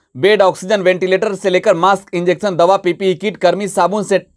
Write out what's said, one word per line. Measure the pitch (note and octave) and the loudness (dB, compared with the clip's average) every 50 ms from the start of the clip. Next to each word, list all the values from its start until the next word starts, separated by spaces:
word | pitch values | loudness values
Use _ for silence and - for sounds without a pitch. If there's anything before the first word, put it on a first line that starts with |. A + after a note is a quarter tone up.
| _ _ - | _ _ -6
बेड, | B2+ D#3 G3+ G#3+ G3 | 0 2 2 4 4
ऑक्सीजन, | G3 F3+ - - F#3 F#3 G#3+ G3+ | 4 2 0 -2 -4 -4 -2 0
वेंटिलेटर | F3 F3+ F#3 F3 F#3+ F#3 F#3 F#3 G#3+ G#3+ G3 | 2 0 0 0 0 0 0 0 0 -4 -4
से | F#3 - F#3+ | -4 -2 0
लेकर | F3+ F3+ - A3 F3+ | 0 2 2 0 0
मास्क, | E3 F3 F#3+ G3+ F#3+ - - - | 2 2 2 0 0 -4 -8 -6
इंजेक्शन, | F3 F3 F3 F3 D#3+ - G3+ E3+ | -2 -2 -2 -2 -2 -4 -4 0
दवा, | D#3+ E3+ F3+ G3 | 2 2 2 2
पीपीई | G3 - F3+ E3+ - G3 F#3 F3+ | 2 0 -4 -4 -2 -2 -2 -2
किट, | - F#3 G#3+ F3 | -2 -4 -8 -4
कर्मी, | - - F3 F3 F#3+ G#3 F#3 | 0 0 0 0 0 -4 -4
साबुन | F#3+ G3 F3 E3+ G3+ G#3+ F#3 | -2 -2 -2 0 -2 -4 -2
से | - G3 F3+ - _ _ | -2 -2 -2 -2 _ _